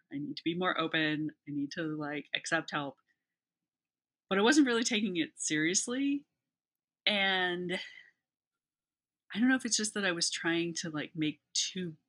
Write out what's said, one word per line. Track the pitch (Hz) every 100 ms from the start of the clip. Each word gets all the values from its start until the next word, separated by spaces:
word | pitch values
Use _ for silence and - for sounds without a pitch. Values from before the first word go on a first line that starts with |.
| _
I | 139
need | 147 147
to |
be | 165 175
more | 180 -
open. | 160 160 156 151 156 - -
I |
need | 143 139
to, | 180
like, | 156 151 147 147 - -
accept | - 165 156
help." | 156 139 - _ _ _ _ _ _ _ _ _ _ _ _ -
But | 190
I |
wasn't | 226 311 262
really | 233
taking | 240 220 208 175
it | 151 -
seriously. | - 151 160 185 - 254 277 285 - _ _ _ _ _ _ _ -
And | 208 196 185 180 175 175 185 - - - _ _ _ _ _ _ _ _ _ _ _ - 196
I |
don't | 247
know | 262
if | 240
it's | 220
just | 214
that | 214 196
I |
was | 170 -
trying | - 170 170 170 165
to, | 170
like, | 151 - 160
make | 151 147 _
too | - - 185 180 156